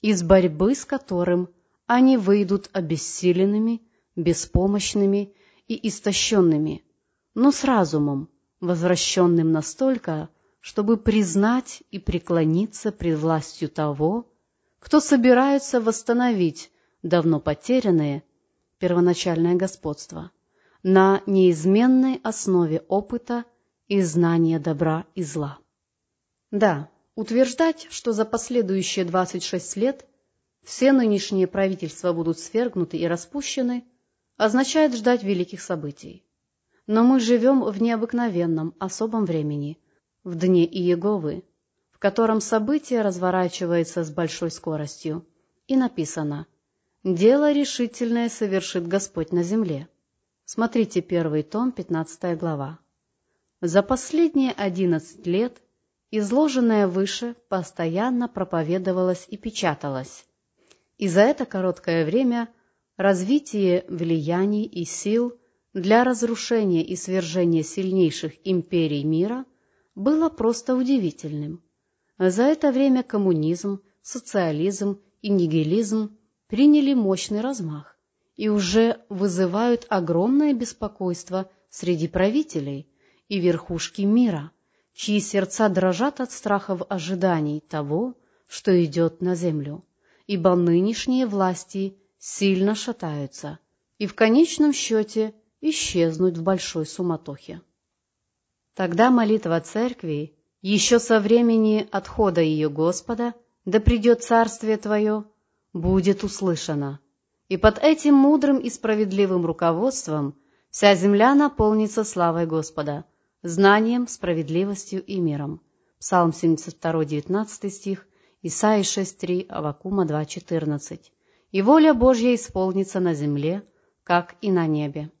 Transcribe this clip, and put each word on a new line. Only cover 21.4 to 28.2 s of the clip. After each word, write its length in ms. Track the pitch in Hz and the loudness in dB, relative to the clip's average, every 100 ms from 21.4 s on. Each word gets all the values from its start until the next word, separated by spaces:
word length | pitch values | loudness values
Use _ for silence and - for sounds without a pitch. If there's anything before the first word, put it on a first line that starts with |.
| 185 165 170 202 247 254 262 254 | 4 4 2 4 6 4 2 0
основе 600 | 226 220 - 180 165 160 - | -6 -6 0 2 2 -2 -2
опыта 580 | 196 202 240 - 240 233 _ _ _ _ | -4 -2 -10 -6 -8 -8 _ _ _ _
и 140 | 202 | 0
знания 580 | 180 160 170 170 165 165 | 2 2 2 4 2 2
добра 480 | 147 147 160 160 - - | -2 0 0 -2 -6 -10
и 80 | |
зла. 340 | 160 151 143 139 _ _ _ _ _ _ _ _ _ | -8 -6 -8 -10 _ _ _ _ _ _ _ _ _
Да, 380 | 208 208 147 147 _ _ - | 0 2 0 -6 _ _ -12
утверждать, 720 | 220 233 254 247 330 320 - | -4 0 0 2 0 0 -10
что 240 | - - | -8 -4
за 100 | 214 | -2